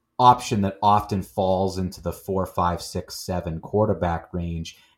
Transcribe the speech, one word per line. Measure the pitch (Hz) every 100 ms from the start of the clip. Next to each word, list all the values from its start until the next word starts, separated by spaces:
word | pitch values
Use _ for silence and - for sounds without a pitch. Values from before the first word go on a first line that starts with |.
| _ -
option | 123 123 - 107
that | 98 -
often | 104 104 - 101
falls | 87 - 95 92 95 92
into | 90 -
the | 85
four, | 82 - 95
five, | 90 - 87 85
six, | - 92 -
seven | - - 90 85 80
quarterback | - 104 107 90 87 82 -
range | 90 85 82 82 - _